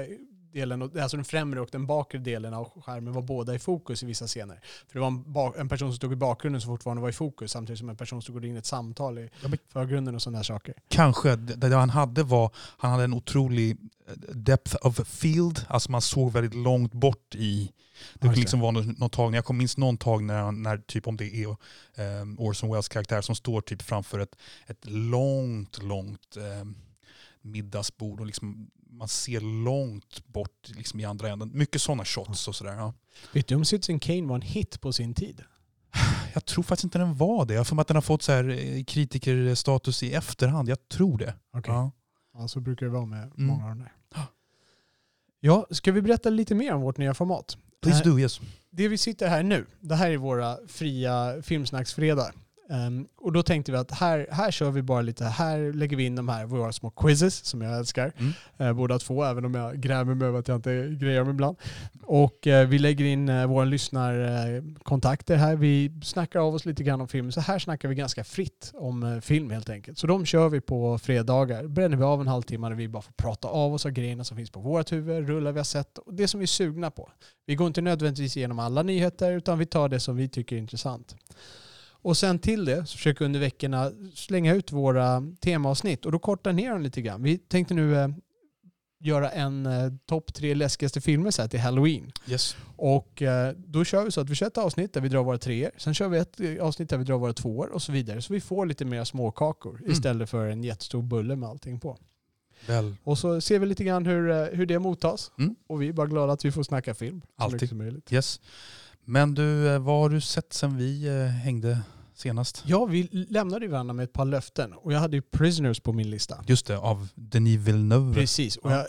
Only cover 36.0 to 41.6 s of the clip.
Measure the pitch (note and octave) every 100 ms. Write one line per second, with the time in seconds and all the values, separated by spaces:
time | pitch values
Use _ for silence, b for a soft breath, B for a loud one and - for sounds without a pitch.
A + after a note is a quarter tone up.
36 | B B B - - - F3 F3+ F3+ F3
37 | F3+ C#3 E3+ A#3 B2 A2 A#2+ D3+ D#3 D#3
38 | - D#3 - C3 B2+ B2+ C3 C3 C3 D3+
39 | D3 C3+ C3+ B2+ B2 B2 - C3+ - B2
40 | B2 D3 - - B2+ D#3 A#2+ C#3 - -
41 | F#3+ A2+ G#2+ G2+ _ B2